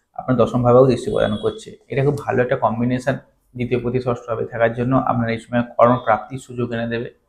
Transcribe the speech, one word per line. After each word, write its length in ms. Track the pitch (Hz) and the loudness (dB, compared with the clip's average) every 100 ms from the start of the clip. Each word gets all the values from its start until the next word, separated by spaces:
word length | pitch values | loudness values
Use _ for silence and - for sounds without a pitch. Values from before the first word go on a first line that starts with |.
| _ - | _ -12
আপনার 160 | - 120 | -2 2
দশম 180 | 110 123 120 | 2 2 4
ভাবেও 180 | 123 135 | 6 6
দৃষ্টি 180 | 117 - | 4 0
প্রদান 200 | 107 107 104 | 0 0 0
করছে। 240 | 110 107 - - - | -4 -6 -16 -20 -8
এটা 120 | 123 139 | -2 -2
খুব 100 | 131 | -2
ভালো 140 | 113 113 | -2 -2
একটা 120 | 123 135 | 0 0
কম্বিনেশন 520 | 110 113 120 127 139 131 _ _ _ 123 | -2 0 -2 -2 -4 -6 _ _ _ -8
দ্বিতীয় 220 | 120 123 | -4 -2
পতি 160 | 120 127 127 | -2 -2 0
ষষ্ঠ 180 | 117 - | -2 -4
ভাবে 140 | 113 113 | -6 -4
থাকার 200 | 117 117 120 | 0 0 2
জন্য 140 | 123 131 - | 0 0 2
আপনার 180 | 120 113 | 0 0
এই 60 | 117 | -4
সময় 180 | - 120 120 - | -4 -2 -2 4
কর্মপ্রাপ্তির 640 | 120 123 - 107 - 131 - | 4 4 2 0 0 -14 -12
সুযোগ 200 | 123 120 | -6 -6
এনে 140 | 117 117 | -4 -4
দেবে। 140 | 117 127 _ | -6 -8 _